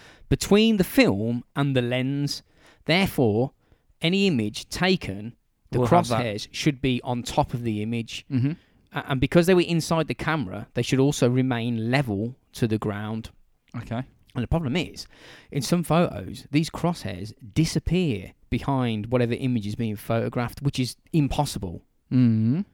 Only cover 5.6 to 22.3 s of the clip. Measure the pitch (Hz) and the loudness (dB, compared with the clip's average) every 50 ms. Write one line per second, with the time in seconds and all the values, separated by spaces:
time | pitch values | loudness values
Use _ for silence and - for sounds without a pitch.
5.6 | _ _ - 127 123 113 160 175 175 117 120 110 123 110 101 107 - - - - | _ _ -2 0 2 4 4 4 4 2 0 0 0 -2 -4 -6 -8 -10 -10 -2
6.6 | - 160 139 123 - 131 123 120 - - 123 120 117 - - - 143 - - 120 | 0 0 0 0 0 0 0 0 -2 -4 -4 -4 -6 -2 0 0 0 0 -4 -4
7.6 | 120 117 107 104 104 110 117 117 113 - - - - - 139 123 117 143 170 - | -4 -2 -2 -2 -2 -2 -4 -4 -6 -8 -10 -14 -8 -2 0 0 0 0 -2 -6
8.6 | _ _ _ _ _ _ - 147 - - 156 127 139 135 - 175 170 180 190 175 | _ _ _ _ _ _ -10 -10 -4 -4 -2 -2 0 4 4 4 6 6 4 4
9.6 | 165 - 170 165 151 - 170 165 156 - - - - 165 156 156 117 90 98 104 | 4 2 0 -2 0 0 -2 -2 -2 -2 -4 -4 -4 -4 -2 -2 -4 -6 -8 -10
10.6 | 110 - - 120 117 - - 131 135 143 143 - 135 120 127 131 131 131 120 117 | -12 -6 -6 -4 -2 0 2 4 4 2 2 2 2 2 4 2 2 0 0 -2
11.6 | 113 120 117 113 110 117 127 139 143 127 101 98 110 120 127 - _ _ - - | -2 -2 -2 -2 0 0 0 0 0 0 -2 -2 -4 -6 -8 -12 _ _ -4 -2
12.6 | 127 113 110 104 - 107 101 104 107 107 113 110 113 - - _ _ _ _ _ | 0 0 0 0 -2 -4 -6 -6 -6 -6 -8 -8 -8 -10 -16 _ _ _ _ _
13.6 | _ _ - 120 104 - 113 117 123 - _ _ _ _ - 123 117 - 147 165 | _ _ -12 -12 -8 -6 -6 -6 -8 -10 _ _ _ _ -8 -8 -4 -2 -2 -2
14.6 | 165 131 131 180 147 - - - - - - - - - - - - _ - 147 | 0 0 -2 -2 -2 -4 -8 -14 -18 -18 -20 -20 -20 -20 -20 -20 -18 _ -6 -6
15.6 | 120 - 170 180 165 - 147 170 175 - - - 95 - - - - - 139 151 | 0 0 0 0 2 2 2 2 2 2 0 -6 -10 -10 -12 -14 -8 0 0 0
16.6 | 165 - - - - 170 170 - - 101 98 87 98 107 113 - 127 104 - - | 0 0 -2 -4 -2 -2 -2 -4 -6 -8 -8 -8 -10 -12 -14 -16 -20 -4 -2 0
17.6 | 165 - - - - - 160 180 185 156 113 92 92 - - _ _ _ 127 120 | 0 0 -2 -4 -2 0 0 0 0 0 -2 -4 -6 -12 -18 _ _ _ -6 -4
18.6 | - - 139 131 127 120 110 107 104 113 123 123 120 117 120 - 135 127 123 117 | -2 -2 -2 0 0 0 -2 -4 -2 -2 0 0 2 0 0 -2 -2 -2 -2 -2
19.6 | 98 104 101 - 117 110 104 104 - - 117 113 113 117 - 131 120 117 - - | -2 -4 -4 -4 -4 -4 -4 -6 -4 -2 -2 -2 -2 -2 -4 -4 -6 -6 -6 -4
20.6 | 143 143 - - 127 120 - - _ _ - 160 143 123 - - 143 135 - 98 | -4 -2 -2 -2 -4 -4 -6 -12 _ _ 0 2 2 2 0 -2 -2 -2 -4 -6
21.6 | 101 87 82 - - _ _ _ _ _ 135 127 127 117 | -8 -8 -8 -12 -16 _ _ _ _ _ 2 4 4 6